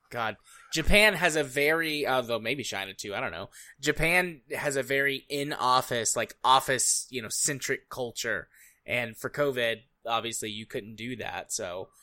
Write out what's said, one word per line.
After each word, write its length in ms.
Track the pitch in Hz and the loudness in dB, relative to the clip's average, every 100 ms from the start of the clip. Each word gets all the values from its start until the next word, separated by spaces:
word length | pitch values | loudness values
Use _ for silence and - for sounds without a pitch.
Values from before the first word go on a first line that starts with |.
| _ | _
God. 280 | 120 110 104 _ - - | -6 -4 -6 _ -20 -6
Japan 400 | 160 156 208 214 | -2 6 8 8
has 220 | 185 175 156 | 6 2 2
a 80 | |
very, 640 | 139 127 143 160 160 147 131 | 0 2 2 2 0 -2 0
although 320 | 131 117 117 | 0 0 -2
maybe 240 | 117 143 | -2 -4
China 320 | 110 101 98 95 | -4 -6 -6 -8
too, 180 | 107 | -8
I 80 | 98 | -6
don't 100 | 123 | -6
know. 200 | 82 101 - - - | -8 -12 -14 -20 -4
Japan 640 | 139 147 160 175 180 156 - 123 | -2 2 2 2 0 -4 -10 -4
has 200 | 147 139 | -2 -2
a 80 | |
very 420 | 127 139 139 135 - | 0 0 0 -2 -6
in-office, 840 | 143 143 147 127 127 - 120 107 - | -6 -4 0 4 4 2 0 0 0
like, 200 | 107 - | -2 0
office, 600 | 120 131 - 131 - - - | 6 6 6 2 2 0 -2
you 100 | 127 | -8
know, 80 | 110 | -6
centric 600 | - - 139 - 135 - | -2 -2 -2 -4 -6 -6
culture. 600 | - 120 - 117 101 - _ - _ - | -8 -6 -4 -4 -4 -6 _ -20 _ -4
And 280 | 120 117 110 | -2 -2 -6
for 140 | 131 | -6
covid, 520 | - 147 127 117 113 - _ 113 | 0 0 2 0 -2 -8 _ -2
obviously 440 | 113 113 113 110 | -2 -2 -4 -6
you 160 | 107 110 | -8 -8
couldn't 300 | 131 104 107 | -10 -10 -10
do 200 | 117 120 | -8 -6
that. 360 | - 90 - | -6 -8 -8
So 360 | - 98 90 - _ | -6 -6 -8 -10 _